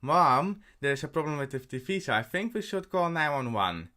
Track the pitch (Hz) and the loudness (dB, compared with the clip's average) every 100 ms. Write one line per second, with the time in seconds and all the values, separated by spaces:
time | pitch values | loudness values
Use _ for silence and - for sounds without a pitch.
0 | 127 160 165 127 175 202 - _ 139 139 | 2 4 6 6 2 -4 -12 _ -2 0
1 | 139 165 151 151 139 135 131 131 127 196 | -2 -4 -2 -2 -4 -6 -8 -10 -4 -4
2 | 175 110 117 175 220 220 202 196 185 190 | 0 0 0 -4 -4 -4 -4 -6 -2 0
3 | 175 170 151 143 123 113 95 85 82 | 0 2 0 0 -2 0 0 -2 -10